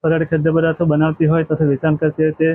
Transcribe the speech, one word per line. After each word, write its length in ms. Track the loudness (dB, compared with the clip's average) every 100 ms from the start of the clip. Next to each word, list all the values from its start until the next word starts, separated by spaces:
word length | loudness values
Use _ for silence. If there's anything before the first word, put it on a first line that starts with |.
ફરાળી 280 | 0 0 0
ખાદ્ય 240 | 0 0 0
પદાર્થો 320 | 0 0 0
બનાવતી 400 | 2 0 0 0
હોય 180 | 0 -2
તથા 200 | -2 0
વેચાણ 300 | 0 -2 0
કરતી 260 | -2 0 -2
હોય 100 | 0
તે 100 | -2